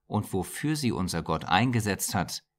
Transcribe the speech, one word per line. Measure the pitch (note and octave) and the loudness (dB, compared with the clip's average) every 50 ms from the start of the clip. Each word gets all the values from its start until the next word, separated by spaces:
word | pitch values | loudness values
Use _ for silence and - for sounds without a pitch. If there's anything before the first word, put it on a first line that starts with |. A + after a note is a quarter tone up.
| _ | _
und | - - G#2 G#2+ - | -4 -2 -2 -2 0
wofür | - F#2+ F2 - - - - D3 D#3 D3+ | -2 -2 -2 -2 -6 -4 -2 -2 0 0
sie | C#3+ A#2 F2 | 0 0 0
unser | - F#2 E2+ F2 E2 | 0 0 0 0 -2
Gott | D#2+ - D#2+ D#2 - | 0 0 -2 -2 0
eingesetzt | - E2 F#2 A#2 C3 A#2+ A#2 G2+ G#2 F#2+ - - - - | 2 4 4 4 4 2 2 2 0 0 -2 -2 -2 0
hat, | G2 E2 - - - _ _ _ | 0 -2 -2 -4 -12 _ _ _